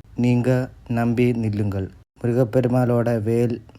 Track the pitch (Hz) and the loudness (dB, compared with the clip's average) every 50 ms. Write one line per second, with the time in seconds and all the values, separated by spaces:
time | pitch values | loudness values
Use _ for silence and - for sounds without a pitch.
0 | - - - - 120 123 123 120 117 127 127 127 131 - - - - - 120 117 | -20 -10 -4 -2 0 2 2 2 2 2 0 0 -2 -6 -10 -12 -8 -4 -2 -2
1 | 117 120 117 123 123 123 120 117 113 110 104 107 107 101 95 95 95 - - - | 0 0 2 2 2 0 0 -2 -2 -2 -2 -2 -2 -2 -4 -4 -6 -8 -10 -16
2 | - _ _ - - 120 117 127 131 104 - 131 123 120 123 127 127 120 120 120 | -20 _ _ -6 -4 -2 0 0 0 2 2 0 2 2 2 2 2 2 2 0
3 | 113 120 117 113 107 113 117 120 120 117 120 - - - - | 0 0 -2 -2 0 0 0 0 0 0 -2 -6 -12 -16 -20